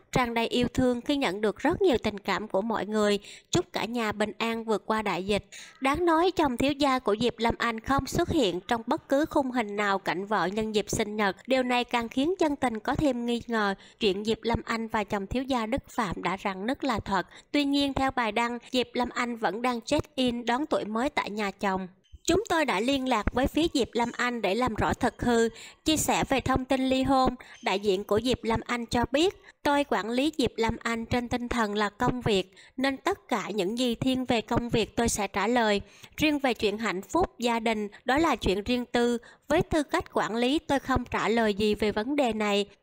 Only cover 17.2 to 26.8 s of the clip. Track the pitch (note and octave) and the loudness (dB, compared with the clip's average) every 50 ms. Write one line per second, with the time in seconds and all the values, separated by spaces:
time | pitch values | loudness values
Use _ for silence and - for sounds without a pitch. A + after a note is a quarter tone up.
17.2 | E3+ - - - - _ - D4 C#4+ C#4 C#4+ C#4+ C#4+ C#4 C4 - C4+ C4+ C4 B3+ | -2 -4 -8 -20 -8 _ 0 0 2 2 2 2 0 0 0 0 0 0 0 0
18.2 | A#3+ G#3+ G#3 A3+ A#3 A#3 A#3+ A#3 - - - B3+ A#3 A#3 - A#3+ A#3+ A#3+ - - | -2 -2 0 -2 -2 -2 -4 -6 -8 -4 -2 -2 -2 0 -2 -4 -4 -2 -2 -4
19.2 | B3 A#3+ A#3+ A3+ A3+ F3 F3+ A3+ A#3+ B3 B3 A#3 - - C#4+ D4+ - - - - | -4 -4 -2 -2 -2 -2 0 0 -2 -2 -2 -2 -2 -2 -2 -2 -2 -2 -2 -2
20.2 | C4 B3 A#3+ A#3+ A3 A#3 A#3 B3+ D#4 - - - - G3+ G#3+ A3 B3 D4 - - | 0 0 0 -2 -2 -2 -2 0 0 0 0 -2 -2 -2 -2 -2 -2 0 -2 -2
21.2 | - - G3+ G#3+ G#3+ G3 - - - G3 F#3+ F#3+ F#3+ F3+ - _ _ _ - - | -4 -4 -4 -4 -4 -4 -4 -2 -2 0 0 0 -2 -6 -12 _ _ _ -20 -6
22.2 | - - E4 F#4 A4+ - F4+ E4 D4+ B3 G3+ F3+ A3+ B3+ C#4 C4+ B3+ B3+ B3 A#3+ | 0 2 2 2 2 2 2 2 2 2 0 0 2 2 2 2 2 2 0 2
23.2 | - - - A#3+ C4 C#4+ - D4 D#4+ E4 - C#4+ G#3+ - - A3+ A#3 A#3 - - | 0 0 0 0 0 0 2 2 0 0 2 0 -2 0 0 -2 -2 -2 -2 -2
24.2 | A#3+ B3 A#3+ A#3 G#3 F#3 F#3+ A3+ B3+ B3 G#3+ - G3+ D#3+ F3 - - A#3+ - - | -2 -2 -2 -2 0 0 0 2 0 0 0 0 0 0 0 0 0 -2 -2 0
25.2 | - A#3 A#3+ A3+ A3+ A3+ A3+ - - - - _ - - D#4 D4 - - A3 - | 0 2 4 4 2 2 -2 -6 -18 -20 -18 _ 0 0 0 2 2 2 2 2
26.2 | C#4 - C#4+ B3+ - - C4 C4+ B3+ - C4+ C4 | 2 0 0 0 0 0 0 0 0 0 0 0